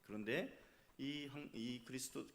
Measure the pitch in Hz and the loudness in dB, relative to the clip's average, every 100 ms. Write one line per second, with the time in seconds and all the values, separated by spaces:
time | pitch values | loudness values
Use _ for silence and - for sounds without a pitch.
0 | - 107 107 143 262 - - - - - | -4 0 4 4 4 -2 -16 -20 -14 -4
1 | 139 147 143 143 143 - 117 123 117 131 | 0 0 -2 -4 -4 0 0 0 -2 -2
2 | - 139 - | 0 -2 -4